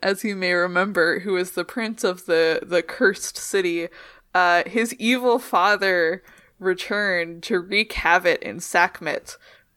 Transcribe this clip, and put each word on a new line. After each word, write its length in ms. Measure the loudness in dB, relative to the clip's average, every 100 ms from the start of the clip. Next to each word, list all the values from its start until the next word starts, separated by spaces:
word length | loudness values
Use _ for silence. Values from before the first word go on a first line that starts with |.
as 200 | -2 -2
you 120 | -2 -2
may 180 | 0
remember, 680 | 2 2 0 0 2 2 2
who 160 | -2 -2
is 160 | -2
the 140 | -4 -6
prince 380 | -4 -6 -2
of 220 | -2 -2 0
the, 340 | 2 2 0
the 220 | 0 -2
cursed 540 | -2 0 2 2 -6 -10
city, 500 | -4 -2 0 -2 -6 -12 -20 -20 _
uh, 300 | 2 4 4 2
his 260 | -2 -2 -2
evil 440 | 0 2 2 0
father 840 | 2 2 2 2 2 2 0 -2 -8 -20 _ -8
returned 800 | -4 -2 -2 -2 0 0 -2 -8
to 160 | -4 -4
wreak 340 | 0 0 0
havoc 480 | 0 2 4 4 0
in 180 | -2 -12
Sakhmet. 760 | -2 2 2 0 -6 -6 -8 -20 -20 -20 _